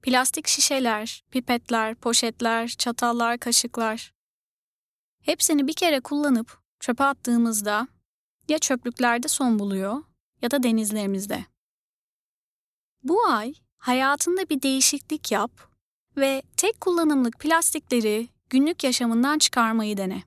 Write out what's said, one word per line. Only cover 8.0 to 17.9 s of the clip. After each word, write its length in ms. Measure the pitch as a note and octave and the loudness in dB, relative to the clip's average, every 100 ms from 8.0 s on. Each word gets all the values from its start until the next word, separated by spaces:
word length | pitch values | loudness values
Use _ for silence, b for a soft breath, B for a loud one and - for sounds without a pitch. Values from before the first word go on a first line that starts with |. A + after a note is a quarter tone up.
| _ _ _ _ - | _ _ _ _ -4
ya 100 | D4+ | -2
çöplüklerde 680 | - B3+ A#3+ - B3 A#3 C#4+ | 0 -2 -4 -2 0 0 -2
son 320 | - C4 G#3+ | 0 2 2
buluyor 440 | G3+ F#3+ F#3+ B3+ - _ _ _ | 0 -2 -2 -6 -8 _ _ _
ya 100 | A#3+ | -2
da 120 | C#4 | 0
denizlerimizde. 840 | B3 A3+ G#3+ G#3+ G3 G3 G3+ - - _ _ _ _ _ _ _ _ _ _ _ _ _ _ _ | 2 2 0 -2 -2 -4 -6 -8 -10 _ _ _ _ _ _ _ _ _ _ _ _ _ _ _
Bu 220 | B3+ F#4 A4+ | -2 2 2
ay 280 | A#3 A3 D4+ _ _ | 0 -4 -12 _ _
hayatında 720 | - B3+ C4+ C#4+ - F#4 F#4 | -2 0 2 0 0 0 0
bir 120 | C#4+ | -2
değişiklik 680 | C4+ C4+ B3+ C#4+ - D4+ - | 0 2 0 0 -6 -8 -2
yap 380 | G3 A3+ _ - _ _ _ _ - | -2 -2 _ -20 _ _ _ _ -2
ve 260 | C4+ C4+ - - | 0 -2 -6 -2
tek 240 | G4 A4+ | -2 0
kullanımlık 580 | - E4+ D#4+ C#4 A#3+ A3+ | 0 2 2 2 0 -2
plastikleri 880 | D4 E4 E4 D#4+ _ | 0 2 2 -4 _